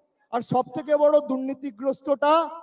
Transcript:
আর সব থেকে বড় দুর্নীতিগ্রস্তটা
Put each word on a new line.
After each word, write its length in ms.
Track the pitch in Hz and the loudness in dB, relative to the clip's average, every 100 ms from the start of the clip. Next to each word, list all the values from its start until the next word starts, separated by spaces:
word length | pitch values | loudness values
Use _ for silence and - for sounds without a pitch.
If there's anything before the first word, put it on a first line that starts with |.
| _ _ _ | _ _ _
আর 100 | 240 | -8
সব 220 | - 247 254 | -4 -2 -2
থেকে 240 | - 269 294 | -6 0 2
বড় 220 | 294 302 | 4 4
দুর্নীতিগ্রস্তটা 1300 | 294 262 262 269 277 208 269 - - 277 285 320 302 - | 2 -4 -6 -8 -10 -8 -6 -4 -2 0 2 2 0 -8